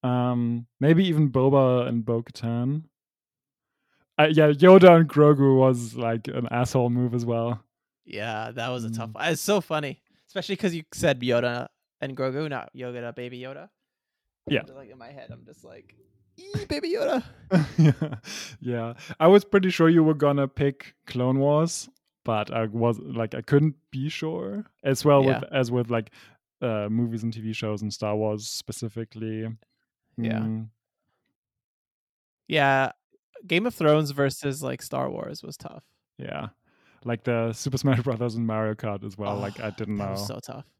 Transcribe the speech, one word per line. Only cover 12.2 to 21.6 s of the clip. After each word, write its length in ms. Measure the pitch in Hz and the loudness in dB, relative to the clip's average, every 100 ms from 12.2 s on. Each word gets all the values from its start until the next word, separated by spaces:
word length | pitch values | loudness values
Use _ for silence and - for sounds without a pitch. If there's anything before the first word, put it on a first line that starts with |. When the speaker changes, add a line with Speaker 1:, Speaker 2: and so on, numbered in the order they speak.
| 131 131 156 | -6 -6 -8
Speaker 2:
not 200 | 135 - - | -10 -12 -14
Yoda, 380 | 123 123 120 | -12 -10 -12
Baby 260 | 120 123 123 | -12 -14 -14
Yoda. 300 | 127 139 175 _ _ _ _ _ _ _ - | -16 -16 -20 _ _ _ _ _ _ _ -6
Speaker 1:
Yeah. 140 | 139 | -6
Speaker 2:
Just, 140 | - | -6
like, 160 | 135 127 | -20 -20
in 80 | 127 | -20
my 100 | 117 | -20
head, 200 | 139 - | -20 -20
I'm 140 | 120 120 | -20 -20
just 180 | - | -20
like, 320 | - - _ _ _ _ _ _ | -20 -20 _ _ _ _ _ _
"Ee, 300 | 370 415 403 | -12 -10 -8
Baby 240 | 294 330 | -8 -6
Yoda." 320 | 381 277 262 - - - | -4 -2 -4 -6 -20 -2
Speaker 1:
<laughs> 280 | 185 151 - | -2 -2 2
Yeah. 360 | 156 - 156 127 - - - - | 2 2 -4 -10 -14 -16 -16 -12
Yeah. 340 | 123 120 113 120 - - | -8 -6 -6 -12 -18 2
I 80 | 160 | 6
was 140 | 202 202 | 6 6
pretty 240 | 202 185 | 0 0
sure 180 | - 165 | 2 4
you 160 | 165 | 6
were 80 | 156 | 4
gonna 360 | 151 147 143 139 | 4 2 2 -2
pick 480 | - 143 135 - _ - | 0 -2 -2 -18 _ -10
Clone 320 | 123 127 131 | -2 0 2
Wars, 500 | 139 147 | 2 2